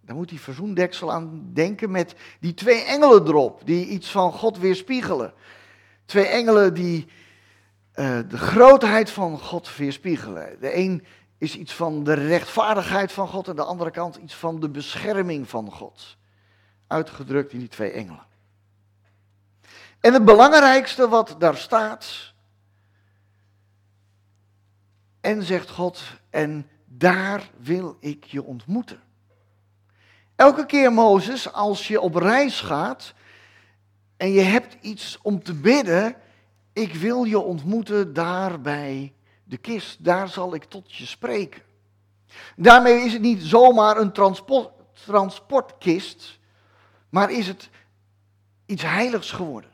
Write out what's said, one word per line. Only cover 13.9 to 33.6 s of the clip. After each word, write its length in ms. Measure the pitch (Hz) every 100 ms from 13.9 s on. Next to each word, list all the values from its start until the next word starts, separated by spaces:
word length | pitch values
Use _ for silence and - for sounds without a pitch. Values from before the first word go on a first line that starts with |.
kant 240 | 160 175 -
iets 200 | 160 -
van 240 | 165 165
de 100 | 156
bescherming 800 | 143 143 - 196 202 180 151 127
van 220 | 120 107
God. 460 | - 104 _ - _ _ _ _ _ _ _ _
Uitgedrukt 680 | 156 156 - 135 139 139
in 60 | 123
die 80 | 120
twee 240 | - 104
engelen. 340 | 123 98 78 _ _ _ _ _ _ _ _ _ _ _ _ _ _ _ - - _
En 140 | -
het 120 | 262 214
belangrijkste 840 | 214 262 311 277 262 - - 247
wat 280 | 226 214 156
daar 180 | 165 147
staat, 760 | - 226 214 - - - - _ _ _ _ _ _ _ _ _ _ _ _ _ _ _ _ _ _ _ _ _ _ _ _ _ _ _ _ _
en 220 | - 214
zegt 260 | 175 185 -
God, 340 | - 180 175 - - _
"En 400 | - 151 151 143 _ _
daar 640 | 123 175 185 190 202 - _
wil 400 | 123 180 180 -
ik 240 | 147 147
je 200 | _ 139
ontmoeten." 600 | 139 123 110 214 - - _ _ _ _ _ _ _ _ _ _ _ _ _ -
Elke 300 | 269 294 302
keer, 280 | 285 262
Mozes, 580 | 226 226 196 185 262 -
als 360 | - 208 196 -
je 140 | 214
op 140 | 180 165
reis 460 | 175 247 285 -
gaat 520 | 101 147 185 262 - _ _ _ _ _